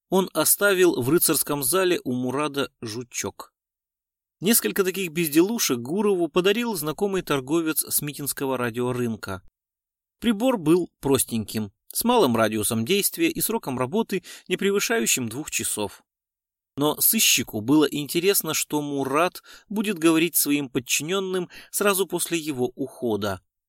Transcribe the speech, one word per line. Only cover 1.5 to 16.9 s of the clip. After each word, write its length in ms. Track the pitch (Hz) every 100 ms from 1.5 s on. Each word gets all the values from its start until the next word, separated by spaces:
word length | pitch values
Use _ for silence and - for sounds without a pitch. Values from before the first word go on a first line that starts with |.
| 143
зале 380 | 127 180 185 175
у 100 | -
Мурада 580 | 123 127 135 151 139 131 -
жучок. 720 | 113 113 123 - 101 - - _ _ _ _ _ _ _ _ -
Несколько 440 | 170 233 214 190
таких 280 | 185 185 180
безделушек 680 | 156 160 147 190 233 - 123
Гурову 500 | 120 190 220 185 165
подарил 460 | 180 180 214 240
знакомый 480 | 185 151 151 202 190
торговец 600 | - 143 127 165 160 147
с 180 | - -
митинского 560 | 147 147 139 - 135 127
радиорынка. 840 | 120 117 123 123 120 107 - 92 - _ _ _ _ _ _ -
Прибор 380 | 226 202 262 233
был 340 | 151 180 165 -
простеньким, 720 | 135 127 - 117 104 113 101 _ _
с 100 | -
малым 320 | 226 247 151 113
радиусом 480 | 110 107 104 113
действия 460 | 110 202 - - 165
и 120 | -
сроком 360 | - 220 - 123
работы, 460 | 127 202 208 190 - - -
не 100 | 180
превышающим 720 | 196 202 - 226 226 - 117
двух 220 | 120 156
часов. 500 | - 110 - 101 - _ _ _ _ _ _ _ -
Но 240 | 151